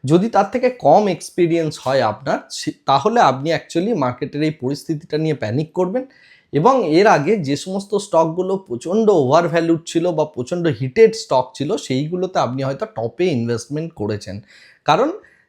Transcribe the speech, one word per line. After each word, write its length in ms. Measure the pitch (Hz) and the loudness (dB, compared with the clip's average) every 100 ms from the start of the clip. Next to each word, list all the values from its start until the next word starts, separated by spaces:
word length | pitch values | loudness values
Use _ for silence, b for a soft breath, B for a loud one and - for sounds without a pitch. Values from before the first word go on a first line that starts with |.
| 131 | 2
যদি 240 | 170 226 | 2 2
তার 220 | 202 202 | 0 0
থেকে 180 | 247 247 | 0 -2
কম 380 | 247 139 175 208 | 0 4 4 4
এক্সপিরিয়েন্স 720 | 156 - - 170 165 160 151 | -4 -6 -2 0 0 -2 -4
হয় 200 | - 135 | -2 0
আপনার, 380 | 113 104 139 208 - | 0 -2 -4 -4 -6
সে-, 240 | - - - - | -10 -8 -8 0
তাহলে 340 | - 214 240 | 2 2 4
আপনি 340 | 170 131 147 | 4 2 -2
actually 440 | 156 - 170 196 214 | -4 -2 -4 -2 -2
মার্কেটের 460 | 127 120 143 143 | -2 -4 -8 -2
এই 80 | 156 | -4
পরিস্থিতিটা 680 | 156 123 143 - 156 - 151 | -2 -6 -6 -6 -8 -4 -4
নিয়ে 160 | 160 | -2
প্যানিক 400 | 143 110 120 151 | -2 -2 -2 -4
করবেন। 320 | - 180 226 285 b b b b | -2 -2 -2 -8 b b b b
এবং 360 | 143 175 269 180 | 0 2 2 2
এর 200 | 156 208 | 4 4
আগে 300 | 170 147 214 | 4 2 -2
যে 180 | 139 139 | 0 -4
সমস্ত 400 | - 190 196 202 | -4 -8 -4 -6
স্টকগুলো 600 | 196 165 160 170 185 190 | 0 0 0 -2 -4 -4
প্রচণ্ড 520 | 190 120 160 208 214 | -6 -10 -2 2 4
ওভারভ্যালুড 680 | 185 127 156 170 170 165 165 - | 4 4 4 4 0 2 0 0
ছিল 260 | 170 170 | -2 0
বা 140 | 156 151 | -2 -4
প্রচণ্ড 420 | - 123 175 165 | -4 -6 -2 -2
হিটেড 480 | 113 131 220 220 220 | -2 -4 4 4 4
স্টক 360 | - 135 123 - | -2 -2 -2 -6
ছিল, 220 | 143 208 | -4 -4
সেইগুলোতে 600 | - 131 151 180 185 185 | -2 -4 -2 -4 -4 -2
আপনি 240 | 127 131 | -2 -2
হয়তো 220 | 135 135 - | -6 -6 -8
টপে 400 | - 117 - 180 | -6 -8 -2 0
ইনভেস্টমেন্ট 680 | 131 117 117 - 147 160 | 0 -2 -4 -4 -8 -8
করেছেন, 480 | - 104 104 - 98 b b b b - | -6 -6 -6 -8 -14 b b b b 0
কারণ 260 | 165 277 392 b b | 2 2 -4 b b